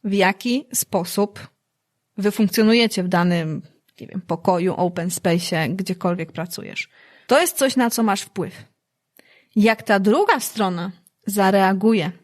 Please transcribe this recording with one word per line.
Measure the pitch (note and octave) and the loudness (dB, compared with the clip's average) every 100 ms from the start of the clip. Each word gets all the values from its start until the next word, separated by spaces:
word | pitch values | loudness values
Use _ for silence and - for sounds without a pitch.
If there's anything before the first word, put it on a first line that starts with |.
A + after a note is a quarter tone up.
w | G#3 | -2
jaki | G3 F#3 F#3+ A#3+ B3+ - | 2 2 0 -2 -4 -4
sposób | - - F#3+ F3 - G3+ - - _ _ _ _ _ _ - | -6 -4 -4 -2 -2 -2 -4 -20 _ _ _ _ _ _ -4
wy | G3+ | -2
funkcjonujecie | G#3 G#3 - A3 A#3 A3+ - | 2 0 2 4 4 2 0
w | F3+ | -2
danym, | F3+ F3 E3+ D#3+ D#3 - _ _ - | 0 2 0 -2 -8 -12 _ _ -20
nie | - | -14
wiem, | G3 | -12
pokoju, | - E3 G3 F3+ F#3 - | -6 -4 0 0 0 -2
open | F3+ F3 F3 | -4 -4 -6
space'ie, | - F3+ E3+ E3+ E3 D#3+ F#3 | -4 0 0 -2 -4 -2 -4
gdziekolwiek | F#3 F3+ F3+ F3 D#3+ | -6 -4 -4 -4 -8
pracujesz. | - F3 - - - - _ - _ - | -10 -12 -12 -12 -12 -14 _ -20 _ 0
To | C#4 | 2
jest | F4 - | 2 0
coś, | C4 B3+ | 0 2
na | A#3+ | 0
co | A#3 | 0
masz | G#3+ G3 | 0 -2
wpływ. | - G3 C#3+ - - _ _ _ _ _ _ _ _ G#3+ | -6 -8 -8 -12 -20 _ _ _ _ _ _ _ _ 2
Jak | G#3+ A3 | 2 2
ta | - G3 | 0 2
druga | G3 C#4 G4+ C#4+ | 4 4 4 0
strona | - - F#3+ F3 F3+ - _ _ - | -2 -4 -4 -4 -8 -12 _ _ -4
zareaguje | G3+ F#3+ G3 F#3+ F#3+ A3 A3 D#3+ - | 0 4 4 4 4 2 2 0 -8